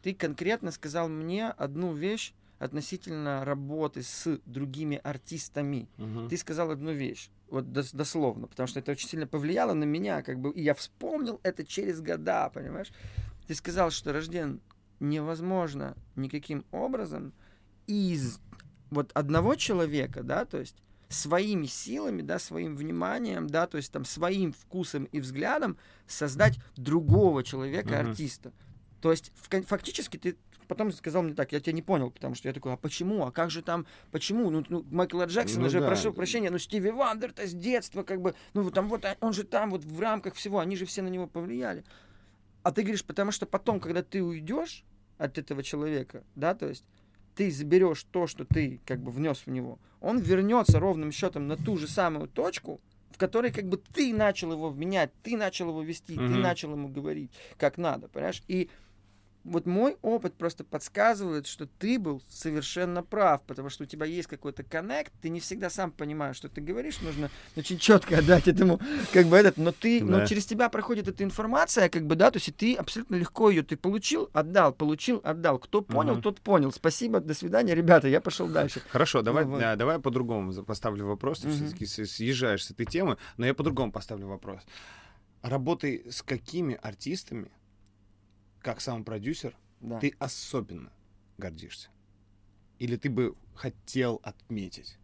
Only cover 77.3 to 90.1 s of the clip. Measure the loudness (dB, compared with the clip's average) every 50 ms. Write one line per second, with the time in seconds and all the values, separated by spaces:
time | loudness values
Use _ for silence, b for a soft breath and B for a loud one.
77.3 | -6 -4 -4 2 4 4 4 6 4 4 8 10 10 10 10 8 4 4 4 2
78.3 | -2 -2 -4 0 2 2 2 2 -2 -6 -10 -2 2 4 4 6 4 4 4 4
79.3 | 4 4 4 2 2 2 2 2 4 4 2 2 2 2 0 0 0 0 0 0
80.3 | 0 0 0 -2 -4 -6 -4 -4 -6 -2 -2 -2 -2 -2 -2 -2 -2 -2 -2 -2
81.3 | -2 -2 -2 -2 -2 -2 -2 -4 -4 -6 -6 -6 -4 -4 -4 -6 -4 -2 -2 0
82.3 | 0 2 2 2 2 2 -2 -6 -6 -6 -4 -2 0 0 2 0 0 B B B
83.3 | B -2 0 0 0 2 0 0 0 0 -2 -2 -2 -6 -8 -8 -10 -8 -8 -8
84.3 | -10 -10 -10 -12 -12 -12 -14 B B B B B B B B B B B B B
85.3 | _ _ -6 -4 -2 -2 0 0 0 0 0 -2 -2 -4 -6 -8 -8 -8 -4 -4
86.3 | -4 -6 -4 -6 -4 -2 -2 -2 -2 -4 -6 -10 -10 -8 -6 -6 -6 -6 -6 -8
87.3 | -8 -10 -10 -10 _ _ _ _ _ _ -20 _ _ _ _ _ _ _ _ _
88.3 | _ _ _ _ _ _ -8 -8 -6 -4 -6 -6 -6 -6 -6 -6 -6 -4 -4 -4
89.3 | -4 -4 -6 -10 -10 -12 _ _ _ _ -10 -8 -6 -2 -2 -2